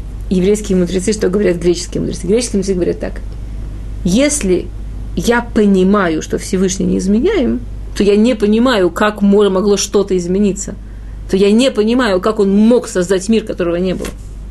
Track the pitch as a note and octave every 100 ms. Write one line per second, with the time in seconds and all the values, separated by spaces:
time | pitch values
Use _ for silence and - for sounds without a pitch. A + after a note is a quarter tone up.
0 | - - - F#3 F#3 G#3 G#3 F#3 F3 F#3
1 | F#3+ G#3 F#3 G3+ G3 E3+ F3 E3+ - D3+
2 | D#3+ F3 E3+ A3+ A#3+ G3 F#3 F3+ E3+ -
3 | - - - - - - - - - -
4 | F3 G#3 C#4+ - F#3+ F3+ - - - -
5 | - - F3 A#3+ A#3 A3+ G#3 F#3+ F#3 G3+
6 | F3 D#3 - E3+ - F#3 F#3+ F#3+ F#3 F#3+
7 | F#3 G#3+ E4+ G#4 A3+ B3 - - - -
8 | G#3 G3+ A#3 A#3 G3+ A3 B3+ A3 F3+ -
9 | G#3+ G#3 G3+ G3+ G3+ F#3+ G3+ G3 - G#3
10 | G3 F#3 F3 F#3+ G#3 F#3 - - - -
11 | - - - F#3+ G3+ A3 C4+ A#3+ G#3+ B3
12 | A#3 F#3 A3 A3 G3 G3+ A3 A#3+ - F#3
13 | F3 F#3 F#3 A3 A3 - F3 F3 F#3 -
14 | - - - - -